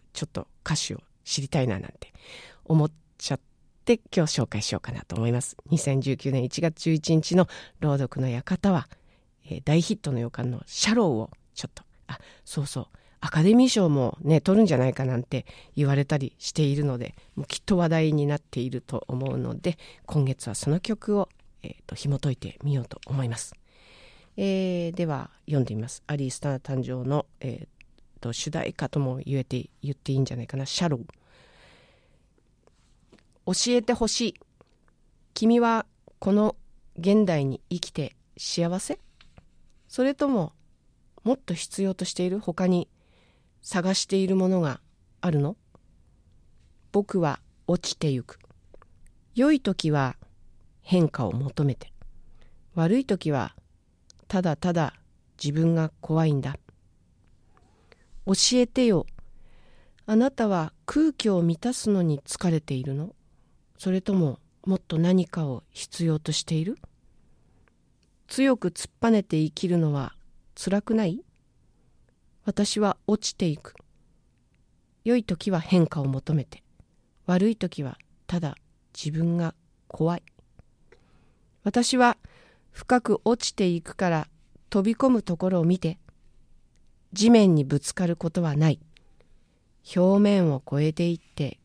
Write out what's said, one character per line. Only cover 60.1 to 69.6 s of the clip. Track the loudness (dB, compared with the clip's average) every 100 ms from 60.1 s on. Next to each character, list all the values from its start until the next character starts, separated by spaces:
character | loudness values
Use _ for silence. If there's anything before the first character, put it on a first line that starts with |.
な | 2 4
た | 2 0
は | 0 -2 -8 -4
空 | 2 2
気 | 2 0
を | 2
満 | 2 0
た | -4
す | -4 0
の | 2
に | 2 -2
疲 | -6 -4 0
れ | 0
て | -2
い | -6
る | -4
の？ | -6 -8 -12 _ _ _ _ _ _
そ | -2
れ | -2
と | 0
も | 2 2 -2 _ _ -2
も | -2
っ | -2
と | 0
何 | 4 4 2
か | -4 -4
を | -6 -10
必 | -16 -14 -4
要 | -2 0
と | -2
し | -4
て | -2 -2
い | -2
る？ | -8 -14 _ _ _ _ _ _ _ _ _ _ _ _ _ _
強 | 0 2 2
く | -2
突 | -6 -12
っ | _
ぱ | 2
ね | 2
て | 2 0
生 | -2
き | -2